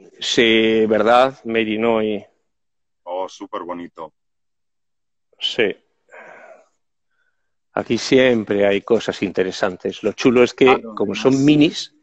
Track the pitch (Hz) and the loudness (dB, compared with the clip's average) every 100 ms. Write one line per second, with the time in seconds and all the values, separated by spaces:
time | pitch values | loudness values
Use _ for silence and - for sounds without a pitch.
0 | - _ - - 113 113 110 110 110 107 | -20 _ -2 2 2 4 2 2 2 2
1 | 107 123 131 131 113 113 110 107 117 113 | 4 4 2 -2 -6 -4 -2 -2 0 0
2 | 110 104 - _ _ _ _ _ _ _ | -2 -6 -10 _ _ _ _ _ _ _
3 | 87 92 92 - 98 104 85 87 85 - | -12 -10 -10 -12 -14 -12 -12 -12 -14 -16
4 | 80 _ _ _ _ _ _ _ _ _ | -18 _ _ _ _ _ _ _ _ _
5 | _ _ _ _ - - 101 - _ _ | _ _ _ _ -6 -2 -2 -4 _ _
6 | _ - - - - - _ _ _ _ | _ -20 -20 -20 -20 -20 _ _ _ _
7 | _ _ _ _ _ _ _ 107 - 113 | _ _ _ _ _ _ _ -8 -4 -4
8 | - 131 131 117 104 101 101 98 - 110 | 2 2 4 2 -2 0 0 0 0 -2
9 | - - 95 - 92 - 101 90 101 - | -2 -6 -4 -4 -4 -4 -6 -4 -8 -6
10 | 107 - 135 120 120 - 131 131 113 107 | -6 0 2 4 2 4 4 4 -2 -6
11 | 101 101 131 135 143 151 156 - - _ | -6 -2 0 2 2 4 2 0 -12 _